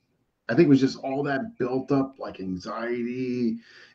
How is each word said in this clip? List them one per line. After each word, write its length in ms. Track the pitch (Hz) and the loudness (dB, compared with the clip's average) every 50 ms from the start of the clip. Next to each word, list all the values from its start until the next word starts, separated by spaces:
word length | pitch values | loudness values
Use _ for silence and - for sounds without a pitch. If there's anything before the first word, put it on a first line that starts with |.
| _ _ _ _ _ _ _ _ _ - | _ _ _ _ _ _ _ _ _ -2
I 60 | 117 | 4
think 120 | 139 170 147 | 6 8 8
it 20 | |
was 100 | 139 127 | 8 6
just 180 | 131 120 110 - - | 6 2 -2 -2 -6
all 200 | 135 135 143 143 | -4 -4 -2 -2
that 340 | 147 139 131 117 110 - - | -2 -2 -4 -4 -6 -6 -6
built 320 | 127 123 127 131 - - | -4 -2 -2 -4 0 0
up, 260 | 143 139 135 135 - - | 2 2 0 -2 -6 -12
like, 200 | 101 90 - - | -12 -12 -10 -10
anxiety, 1160 | 95 95 92 90 98 110 104 110 117 120 120 123 117 120 123 127 127 123 123 123 120 113 113 117 - - - - - - _ | -8 -6 -6 -8 -8 -8 -8 -6 -6 -4 -4 -4 -4 -6 -4 -4 -4 -4 -2 -2 0 -2 -2 -4 -8 -16 -20 -20 -20 -20 _